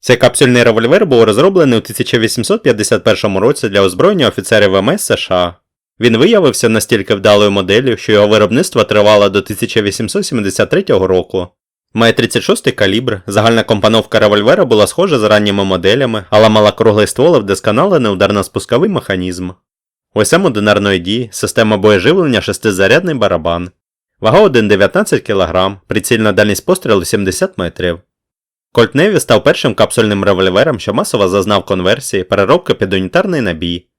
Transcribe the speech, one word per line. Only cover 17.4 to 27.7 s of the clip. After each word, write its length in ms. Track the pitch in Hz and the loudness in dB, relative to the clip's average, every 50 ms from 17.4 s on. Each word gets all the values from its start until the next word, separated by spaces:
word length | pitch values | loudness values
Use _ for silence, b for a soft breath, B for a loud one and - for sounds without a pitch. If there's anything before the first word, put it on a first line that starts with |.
вдосконалений 720 | 101 98 101 - - 113 104 117 160 202 196 147 123 107 101 | 0 0 -4 -2 -2 -2 0 0 0 0 0 0 0 0 0
ударно-спусковий 760 | 92 98 98 104 104 92 - _ - - - 123 123 165 214 | 0 0 0 0 -2 -4 -4 _ -8 -6 -2 -2 0 0 0
механізм. 640 | 196 - - - 98 92 90 92 90 87 90 90 92 _ _ _ _ _ _ _ _ _ _ _ _ | -2 -6 -4 -4 -4 -4 -4 -6 -8 -8 -10 -12 -12 _ _ _ _ _ _ _ _ _ _ _ _
У 60 | 107 | -2
С 120 | 107 - - | 0 0 0
М 120 | 175 202 | 0 0
одинарної 540 | 175 123 107 104 104 104 101 101 101 98 95 | 0 -2 0 0 0 0 2 2 0 0 -2
дії, 300 | 85 90 104 117 127 107 - | -2 -4 -6 -6 -6 -8 -8
система 440 | - - 104 - - 113 107 107 | -8 -8 -4 -2 -2 0 0 0
боєживлення, 640 | 101 95 107 107 98 90 117 165 196 175 151 123 104 | 2 2 2 2 4 2 2 0 2 0 0 0 -2
шестизарядний 760 | - - 101 - - 110 98 90 98 95 113 156 185 180 156 | -2 -4 -8 -4 -2 -2 0 0 2 2 2 2 0 -2 -4
барабан. 560 | 131 107 98 92 85 78 85 85 87 90 90 _ _ _ _ _ _ _ _ _ _ | -2 -2 -2 -2 -2 -2 -4 -4 -4 -6 -10 _ _ _ _ _ _ _ _ _ _
Вага — 200 | - 107 110 180 | -2 2 4 4
один 280 | 214 190 131 117 110 104 | 4 4 4 2 2 2
дев'ятнадцять 540 | 104 95 101 98 - 180 214 - - 120 - | 2 2 2 0 0 -2 -2 0 -2 -4 -2
кілограм, 580 | - 107 98 92 80 82 90 92 95 101 98 _ | -2 -2 -2 -2 0 0 -2 -2 -2 -4 -8 _
прицільна 460 | _ - 107 92 - 120 113 110 107 101 | _ -6 -6 -2 -2 -2 0 0 0 2
дальність 340 | 90 107 104 101 - - | 2 2 0 0 -4 -2
пострілу — 380 | - 185 185 - 135 110 98 85 | -2 -4 -2 0 0 0 0 0
сімдесят 540 | - - 107 101 92 90 - 185 190 - - | -2 -4 -4 -2 -2 -2 -4 -4 -6 -4 -6
метрів. 420 | 92 85 | -8 -8